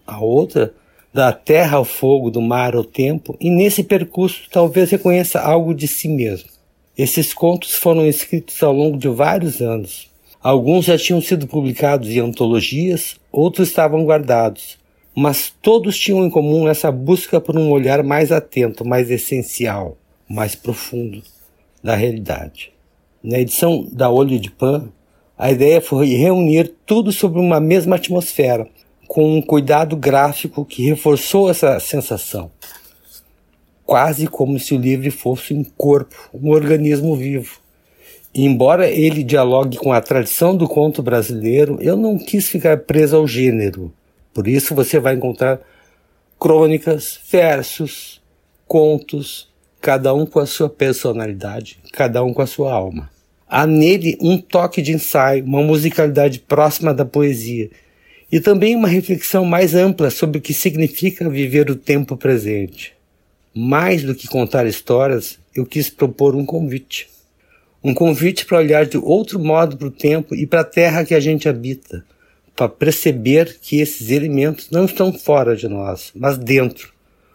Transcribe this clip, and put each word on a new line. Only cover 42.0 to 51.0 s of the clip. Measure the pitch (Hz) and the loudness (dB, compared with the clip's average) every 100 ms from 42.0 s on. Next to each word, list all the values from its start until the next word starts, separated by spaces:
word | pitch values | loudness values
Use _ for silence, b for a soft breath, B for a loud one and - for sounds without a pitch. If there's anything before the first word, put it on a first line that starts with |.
| 220 202 | 0 -2
quis | - 202 - | -2 -2 -2
ficar | 180 165 151 | -2 0 0
preso | - 151 147 156 | 0 2 4 4
ao | 147 | 2
gênero. | 117 131 113 101 92 85 - _ _ _ | 2 0 2 -2 -6 -12 -16 _ _ _
Por | 110 101 | -6 -2
isso | 135 - | 0 0
você | 139 120 151 | 0 0 0
vai | 135 | 0
encontrar | 127 123 113 131 131 b b b b b b _ - | 0 -4 -2 -2 -2 b b b b b b _ -2
crônicas, | 160 156 156 156 165 151 - - - | 2 4 4 2 -2 -4 -6 -14 0
versos, | 180 165 143 127 - 151 - - - _ _ _ _ - | 2 4 2 -4 -8 -10 -12 -20 -20 _ _ _ _ 0
contos, | 160 151 151 - 147 135 - - _ _ _ | 2 4 2 -4 -10 -10 -14 -20 _ _ _
cada | - 135 131 | -2 0 2
um | 139 | 0
com | 151 156 | 0 0
a | 143 | -2
sua | - 151 | -2 -4
personalidade, | - 135 123 | 0 -2 0